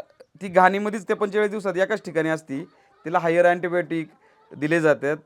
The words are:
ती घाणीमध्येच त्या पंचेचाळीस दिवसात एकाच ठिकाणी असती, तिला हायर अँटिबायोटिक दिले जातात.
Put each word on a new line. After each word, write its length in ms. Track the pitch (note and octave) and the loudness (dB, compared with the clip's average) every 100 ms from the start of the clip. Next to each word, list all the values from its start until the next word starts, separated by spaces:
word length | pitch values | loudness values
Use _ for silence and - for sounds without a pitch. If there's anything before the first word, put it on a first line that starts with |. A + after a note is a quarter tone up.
| - _ - _ | -6 _ -20 _
ती 60 | F#3+ | 0
घाणीमध्येच 560 | F3 F#3 G3 G#3 G#3+ | 4 6 4 -2 -6
त्या 120 | F3 G#3+ | -4 -2
पंचेचाळीस 340 | G#3 G#3 G#3+ | -2 0 -2
दिवसात 260 | G#3+ F#3+ F3 | -2 -4 -2
एकाच 260 | F#3+ G#3+ | -2 -4
ठिकाणी 260 | F#3 D#3+ D#3 | -4 -2 -2
असती, 360 | D#3+ D#3 C3+ F3+ _ _ _ | -4 -6 -12 -12 _ _ _
तिला 140 | D#3+ F3 | -4 -2
हायर 280 | E3 E3+ F3 | 2 4 4
अँटिबायोटिक 640 | F3 F3+ F3 D3+ E3 D#3 _ _ _ _ B2+ | 2 -2 -4 -4 -6 -8 _ _ _ _ -8
दिले 240 | D3 E3+ | -2 2
जातात. 360 | D#3 B2+ C#3 D#3 | 2 2 -2 -6